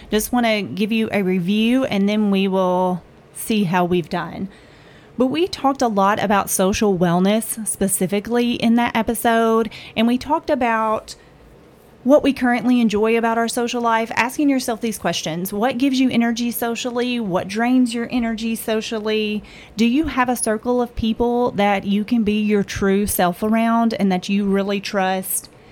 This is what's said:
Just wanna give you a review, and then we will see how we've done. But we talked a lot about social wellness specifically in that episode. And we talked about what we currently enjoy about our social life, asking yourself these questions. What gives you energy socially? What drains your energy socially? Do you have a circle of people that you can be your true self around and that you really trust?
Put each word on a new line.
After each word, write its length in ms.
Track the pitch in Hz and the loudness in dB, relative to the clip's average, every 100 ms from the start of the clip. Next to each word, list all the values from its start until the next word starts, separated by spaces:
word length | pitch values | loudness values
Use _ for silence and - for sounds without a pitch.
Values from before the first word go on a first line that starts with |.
| - | -4
Just 220 | 214 214 | -2 0
wanna 280 | 247 233 214 | 0 2 0
give 320 | 185 165 208 | -2 -4 -2
you 160 | 226 220 | 0 0
a 100 | 202 | 0
review, 640 | 185 190 170 208 226 254 262 | 0 0 0 2 2 2 0
and 200 | 202 196 | 0 0
then 240 | 214 208 | 2 2
we 160 | 196 196 | 2 2
will 560 | 190 185 180 185 180 - - - | 0 0 2 0 -2 -8 -20 -20
see 320 | - - 220 | -16 -2 0
how 220 | 180 185 175 | 2 0 2
we've 240 | 180 165 | 0 -2
done. 380 | 180 170 - 190 - - - - - - - | -6 -8 -8 -10 -12 -20 -20 -20 -20 -18 -2
But 120 | 254 | 0
we 200 | 302 359 | 0 -2
talked 320 | - 269 277 | 0 -2 0
a 80 | 247 | 0
lot 340 | 202 196 214 | 2 2 2
about 280 | 190 202 - | 0 0 0
social 460 | - 190 214 214 185 | 0 0 2 0 2
wellness 680 | 175 175 190 220 - - 214 | 2 2 2 0 -2 -8 -6
specifically 840 | - 190 - 185 202 208 240 240 | -2 -2 0 -2 -2 -2 0 0
in 220 | 233 233 | 0 2
that 200 | 233 240 | 2 2
episode. 760 | 233 214 233 240 226 226 226 220 - - - | 0 -2 0 2 2 2 2 0 -6 -10 0
And 100 | 226 | 0
we 120 | 247 | 0
talked 320 | 254 320 320 | 0 -2 0
about 640 | 294 240 226 220 220 - - - - - - - - - - | 0 0 0 0 -2 -6 -18 -20 -20 -20 -20 -20 -20 -20 -8
what 180 | 240 294 | 4 4
we 100 | 277 | 4
currently 480 | 262 247 240 220 247 | 0 0 0 2 2
enjoy 380 | 226 202 220 233 | 4 2 2 2
about 180 | 226 226 | 2 0
our 120 | 233 | -2
social 320 | 247 240 240 | -2 -2 0
life, 300 | 233 226 226 | 0 0 0
asking 340 | - 226 247 294 | -2 -2 0 2
yourself 320 | 262 254 220 | 2 0 -4
these 160 | 226 202 | -4 -4
questions. 540 | 185 170 175 160 185 | -4 -4 -4 -6 -6
What 240 | 202 240 240 | -2 -2 0
gives 220 | 277 262 | 0 2
you 100 | 262 | 2
energy 440 | 226 233 233 240 | 2 0 0 -4
socially? 680 | 226 240 226 254 240 247 247 | -4 -4 -4 -4 -2 -2 -2
What 300 | 214 175 185 | -2 -2 -2
drains 440 | 202 240 254 247 | -2 2 4 2
your 120 | 233 233 | 0 -4
energy 420 | 254 233 220 226 | -2 -2 -2 -4
socially? 880 | 226 - 220 214 226 214 220 214 214 - - - - | -4 -2 -2 -2 -6 -2 -2 -2 -4 -8 -18 -16 0
Do 80 | |
you 200 | 233 254 320 | 2 2 0
have 220 | 262 247 | 0 0
a 80 | 240 | 0
circle 440 | - 214 247 247 | -2 -2 -2 -2
of 140 | 240 | -2
people 560 | - 220 220 240 240 247 | -2 -2 0 0 2 0
that 300 | - 202 196 | 2 0 0
you 220 | 190 202 | 0 -2
can 180 | 208 240 | 2 0
be 180 | 208 208 | 2 0
your 200 | 214 208 | 2 0
true 460 | 196 - 196 196 208 | 0 0 2 2 0
self 340 | - 180 180 | 0 0 0
around 520 | 214 226 226 226 233 | 0 2 2 2 2
and 180 | 226 196 | 2 0
that 160 | 180 180 | 0 0
you 160 | 202 | -2
really 360 | 202 196 196 202 | 2 0 0 -4
trust? 680 | 196 202 190 190 190 - - - - | -4 -2 0 -2 -4 -8 -8 -20 -20